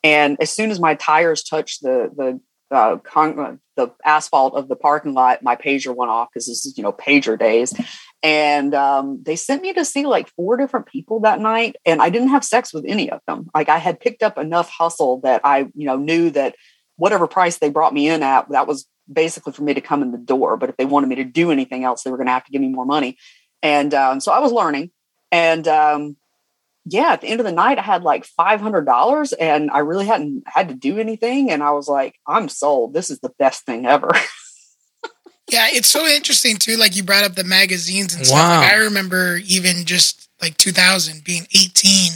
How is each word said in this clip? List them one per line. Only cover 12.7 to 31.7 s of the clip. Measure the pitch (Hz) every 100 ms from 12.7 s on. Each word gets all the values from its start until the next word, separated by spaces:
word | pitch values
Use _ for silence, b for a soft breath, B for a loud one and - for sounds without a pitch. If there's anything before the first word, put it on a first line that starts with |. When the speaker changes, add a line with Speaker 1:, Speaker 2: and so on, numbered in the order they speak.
Speaker 1:
with | 185 -
any | 208 -
of | - -
them. | 78 165
Like, | 151 151
I | 160
had | 175 160
picked | 247 226
up | 214 214
enough | 156 170 170
hustle | - 165 - 143 127
that | 131 123
I, | 143 139 139
you | - 147
know, | 131
knew | 147 165 170
that | 143 131 - b b _ -
whatever | 175 196 165
price | 185 175 -
they | 151
brought | 143 156
me | 143 147
in | 160
at, | 135 131 131
that | 139 139
was | 139 - _ _
basically | 147 165 165 -
for | 135
me | 147
to | 139
come | - 147
in | 127
the | 120
door. | 120 135 92 110
But | 127
if | -
they | 131
wanted | 143 131
me | 131
to |
do | 127 131 170
anything | 143 131 127
else, | 127 120
they | 135
were | 127
gonna | 127
have | 127
to | -
give | 139
me | 131
more | 131 127
money. | 143 127 131 b b b _
And, | 156 147 143
um, | 143 135 135
so | 202
I | 208
was | 285
learning. | 233 175 143 175 _ _ _ _
And, | 170 165 165 160
um, | 156 151 147 147 143 _ _ _ _ _ _ 170
yeah, | 185 320
at | 175
the | -
end | 226
of | 214
the |
night, | 170 214 277
I |
had, | 196 180
like, | 170 135
five | - - 180 214
hundred | 214 196 139
dollars | 123 190 294 285
and | - 160 151 151
I | 143
really | 151 185 196
hadn't | 220 147 135 -
had | 151 185
to |
do | 131 135 202
anything. | 220 220 233 262 262
And | 151
I | 147